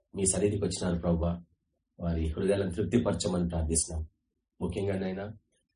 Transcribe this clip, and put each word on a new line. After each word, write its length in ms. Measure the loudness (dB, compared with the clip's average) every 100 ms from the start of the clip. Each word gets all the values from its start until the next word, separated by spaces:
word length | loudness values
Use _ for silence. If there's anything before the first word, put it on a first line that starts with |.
| _ -2
మీ 100 | 0
సన్నిధికి 380 | 2 2 2
వచ్చినారు 340 | 0 -2 -2 0
ప్రభువా. 420 | 2 2 2 -2 -6 _ _ _ _ -6
వారి 280 | -2 0 0
హృదయాలను 440 | 0 2 2 0
తృప్తిపరచమని 760 | -2 2 2 2 0 0 0 0
ప్రార్థిస్తున్నాం. 600 | 0 0 0 0 -4 -8 _ _ _ _ -8
ముఖ్యంగా 380 | -4 -2 -2 -2
నాయనా, 340 | -2 -4 -8 -12 _ _ _